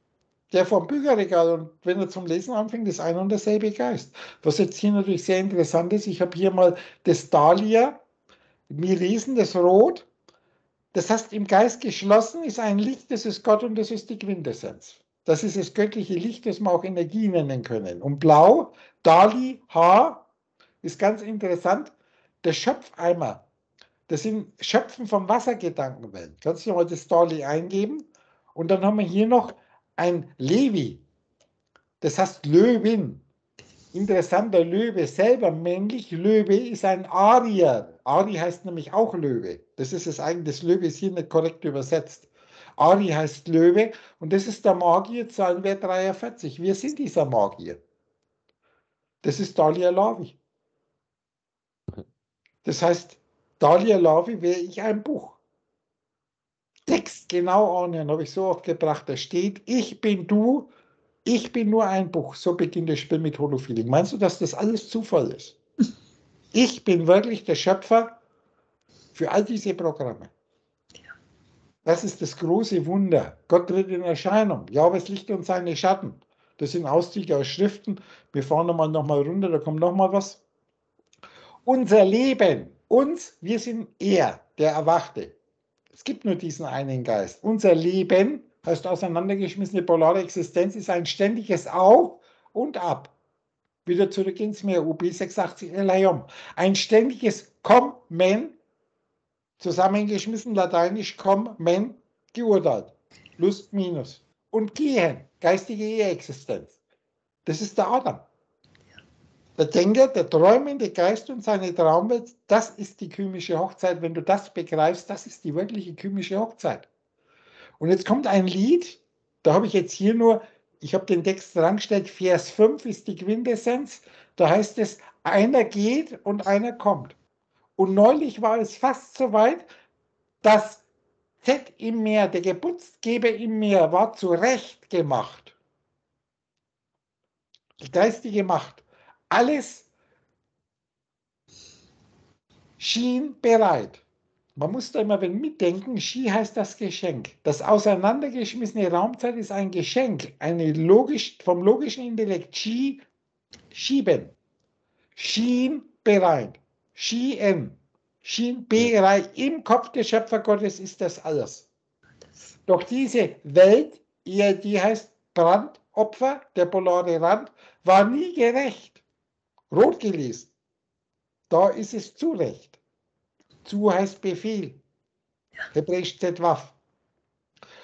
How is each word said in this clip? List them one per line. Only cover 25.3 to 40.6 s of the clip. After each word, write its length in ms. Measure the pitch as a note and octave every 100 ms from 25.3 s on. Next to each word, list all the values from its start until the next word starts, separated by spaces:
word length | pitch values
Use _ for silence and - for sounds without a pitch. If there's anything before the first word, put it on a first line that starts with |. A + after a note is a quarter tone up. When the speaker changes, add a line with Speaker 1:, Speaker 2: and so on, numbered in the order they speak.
| A#3 A3+ A3+ F3 D#3 C3+ C3 A2+ F#2+ E2 -
Speaker 1:
Kannst 240 | D3+ E3+ A3
du 80 |
mal 120 | F3 F3
das 220 | F3 -
Dali 360 | E3+ E3+ D#3+
eingeben? 640 | C#3 D3+ F3 G3 G#3 D4+ - _ _ _ _
Und 160 | - E3
dann 160 | F#3+ G3
haben 120 | G#3+
wir 80 | F#3
hier 220 | F#3+ A3
noch 260 | A#3+ - - _ _ _ -
ein 360 | F3 F3 C#3 -
Levi. 640 | C3 G3 C#4 G3 B2 C2+ _ _ _ _ _ _ _ _ _ _
Das 180 | D#3 D3
heißt 280 | F#3 - C#3+
Löwin. 760 | D#3+ A3 A#3 G#3 A3+ C#3+ D#2 _ _ _ _ - _ _
Interessanter 720 | F3+ G3+ F#3 - F3+ A3 G3 E3+
Löwe, 420 | F#3 A#3 F#3+ C#3+
selber 440 | - G#3 B3 G3+
männlich. 600 | D#3+ E3+ F3+ G3+ B3 G3+
Löwe 460 | E3 F#3+ A3 G3 G3
ist 260 | A#3+ G#3+
ein 220 | G3 F#3 F#3
Arier. 920 | F3+ G3+ B3 A#3 G3+ D#3+ A#2 - -
Ari 300 | - D3 G3
heißt 320 | F3+ F3 F3 F#3+
nämlich 260 | E3+ C#3+
auch 220 | F#3+ A3
Löwe. 480 | F#3+ D3 A#2+ F#2+ F2 _ -
Das 160 | C3
ist 120 | F3+ E3+
das 140 | -
eigene, 240 | D3 F3
das 180 | D#3 C3+